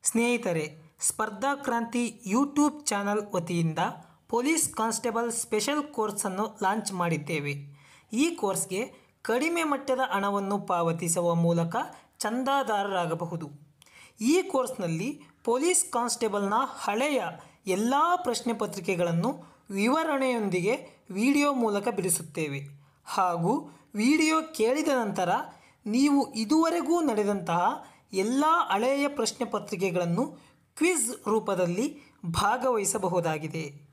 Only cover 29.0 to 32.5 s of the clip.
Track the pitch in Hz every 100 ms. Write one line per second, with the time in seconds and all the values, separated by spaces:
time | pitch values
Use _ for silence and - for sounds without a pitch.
29 | 285 285 226 - 233 208 208 190 190 175
30 | 175 170 269 - - _ _ - 330 349
31 | 226 240 - 220 208 190 175 180 277 -
32 | - _ 175 165 208